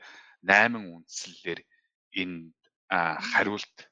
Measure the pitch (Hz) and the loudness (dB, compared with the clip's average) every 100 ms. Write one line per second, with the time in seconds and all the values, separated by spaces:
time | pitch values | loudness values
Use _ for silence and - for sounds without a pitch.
0 | - - - _ 90 101 113 117 98 82 | -6 -20 -20 _ 4 6 6 2 -10 -16
1 | - - - 85 92 82 - _ _ _ | -16 -14 -14 -10 -8 -8 -10 _ _ _
2 | _ 101 90 85 82 - _ _ - 92 | _ -6 -6 -6 -12 -20 _ _ -2 0
3 | 82 78 - - 95 104 - - - | 2 -2 -2 0 0 -2 -8 -18 -20